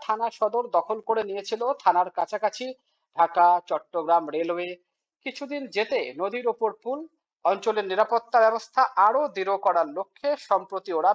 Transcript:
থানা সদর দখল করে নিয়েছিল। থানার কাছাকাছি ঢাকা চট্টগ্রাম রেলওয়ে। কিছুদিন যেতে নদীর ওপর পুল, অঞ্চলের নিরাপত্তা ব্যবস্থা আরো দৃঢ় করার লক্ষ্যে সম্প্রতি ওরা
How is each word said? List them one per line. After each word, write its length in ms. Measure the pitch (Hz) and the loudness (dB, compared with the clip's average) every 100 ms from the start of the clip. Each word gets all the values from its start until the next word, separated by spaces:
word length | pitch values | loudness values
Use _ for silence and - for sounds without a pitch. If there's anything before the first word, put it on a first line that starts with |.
থানা 280 | - 220 226 | -6 -4 -4
সদর 380 | - 214 233 240 | -2 -2 -2 0
দখল 320 | 175 - 220 | -2 -2 -6
করে 240 | 214 220 | -4 -4
নিয়েছিল। 480 | 208 196 202 226 240 | -2 -6 -6 -4 -4
থানার 380 | 269 - 180 180 | 0 2 2 0
কাছাকাছি 640 | - - 208 208 - 254 202 _ _ _ 156 | -2 -4 -2 -4 -4 -12 -12 _ _ _ 0
ঢাকা 420 | 165 180 175 175 - | 0 4 4 4 0
চট্টগ্রাম 640 | 156 - 175 156 170 156 | -6 -4 -6 2 2 2
রেলওয়ে। 460 | 151 165 175 175 180 _ _ _ _ | -4 -2 -4 -6 -10 _ _ _ _
কিছুদিন 460 | 269 - 277 285 262 | -14 -12 -10 -8 -6
যেতে 480 | 196 220 254 127 127 | -4 -2 -2 -4 -6
নদীর 320 | 196 233 240 | -6 -2 -4
ওপর 240 | 226 220 214 | -2 -2 -4
পুল, 240 | 233 277 320 _ _ _ | -8 -8 -10 _ _ _
অঞ্চলের 400 | 170 196 - 214 | -2 0 0 -2
নিরাপত্তা 560 | 196 185 220 233 226 247 | -2 0 2 0 2 4
ব্যবস্থা 420 | 220 226 - - | 4 2 -4 0
আরো 460 | 262 - 202 254 302 | 0 4 4 4 -2
দৃঢ় 280 | 185 190 196 | -4 -2 0
করার 300 | - 170 156 | 2 2 0
লক্ষ্যে 500 | 151 190 _ 285 285 | -4 -10 _ -4 -4
সম্প্রতি 560 | - 196 185 190 185 | 0 -2 0 -10 -4
ওরা 220 | 165 175 | 0 2